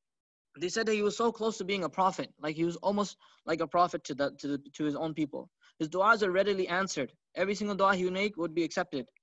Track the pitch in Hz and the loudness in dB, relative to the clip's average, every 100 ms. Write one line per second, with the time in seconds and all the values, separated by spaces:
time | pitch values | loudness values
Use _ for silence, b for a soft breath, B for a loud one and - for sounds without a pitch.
0 | _ _ _ _ _ 143 175 220 220 214 | _ _ _ _ _ -8 -4 -2 0 2
1 | 208 - 233 220 220 214 185 202 160 - | 0 2 -2 0 -4 -2 -4 -2 -2 2
2 | 190 - - _ 151 156 170 170 190 202 | 2 2 -8 _ -6 -2 -2 0 -2 0
3 | 202 - b b - 160 160 175 175 170 | -2 -4 b b -4 -2 0 2 2 0
4 | - 127 143 139 143 143 139 - 151 143 | -6 -2 -2 -2 -4 -4 -6 -4 -4 -2
5 | 160 156 147 135 - _ b b 208 180 | -4 -4 -4 -6 -12 _ b b -4 2
6 | 202 226 196 180 196 190 185 175 190 - | 4 6 4 4 2 2 0 0 0 -2
7 | 127 - _ - 196 202 208 190 196 190 | -4 -6 _ -4 -2 0 -2 2 4 4
8 | 180 185 208 196 170 156 160 - 175 139 | 2 0 -2 -2 -4 0 -2 -2 -2 -4
9 | 120 _ | -8 _